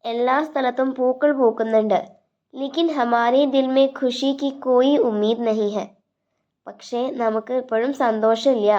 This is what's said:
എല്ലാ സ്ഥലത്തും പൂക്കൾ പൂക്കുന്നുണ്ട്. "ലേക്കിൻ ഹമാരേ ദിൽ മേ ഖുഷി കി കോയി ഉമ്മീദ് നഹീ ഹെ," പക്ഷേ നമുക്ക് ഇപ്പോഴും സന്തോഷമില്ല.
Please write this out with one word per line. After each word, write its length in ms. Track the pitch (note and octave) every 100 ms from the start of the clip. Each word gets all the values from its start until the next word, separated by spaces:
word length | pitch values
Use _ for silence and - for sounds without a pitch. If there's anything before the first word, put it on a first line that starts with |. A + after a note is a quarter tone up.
എല്ലാ 320 | A#3 A#3 B3 C4
സ്ഥലത്തും 440 | D#4 D4 B3+ B3+ C4
പൂക്കൾ 360 | C4 B3+ B3+ D4
പൂക്കുന്നുണ്ട്. 680 | C4+ A#3+ A3+ A3 A3 G#3+ F#3+ - _ _ _ _
"ലേക്കിൻ 340 | C4 C4+ D#4 E4+
ഹമാരേ 480 | D4 A#3+ A#3+ A#3 C4 C#4+
ദിൽ 220 | C4+ C4
മേ 160 | C4 C4+ C4+
ഖുഷി 300 | B3+ B3 C#4
കി 160 | C#4 C#4 C#4
കോയി 280 | B3+ B3 C4 D4
ഉമ്മീദ് 480 | A#3+ G#3 G#3+ A#3 A3+
നഹീ 220 | G#3+ G#3
ഹെ," 140 | G#3 F#3+ _ _ _ _ _ _ _ -
പക്ഷേ 340 | G3+ - A#3+ C4
നമുക്ക് 440 | C4+ A3+ A3 A3
ഇപ്പോഴും 380 | B3+ B3+ A3 B3+
സന്തോഷമില്ല. 800 | C4+ B3 A3 A3 A3+ C4+ A#3+ G#3